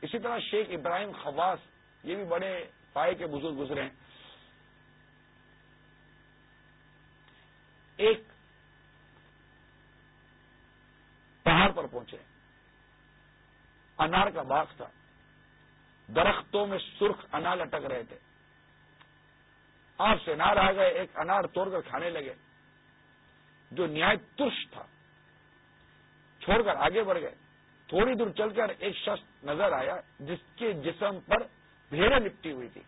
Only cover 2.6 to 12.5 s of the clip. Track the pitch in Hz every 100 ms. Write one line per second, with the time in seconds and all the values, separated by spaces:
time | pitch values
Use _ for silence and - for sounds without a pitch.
2.6 | 165 - _ - 165 185 165 143 156 139
3.6 | 139 143 135 - - - - - - -
4.6 | - _ - - - - _ _ _ _
5.6 | _ _ _ _ - - _ _ _ _
6.6 | _ _ _ _ - _ - _ _ _
7.6 | _ _ _ - 214 220 - - _ _
8.6 | _ - - - - - - _ - _
9.6 | - _ _ _ - _ _ _ _ _
10.6 | _ _ _ _ _ _ _ _ - 165
11.6 | 196 175 143 123 117 - - - _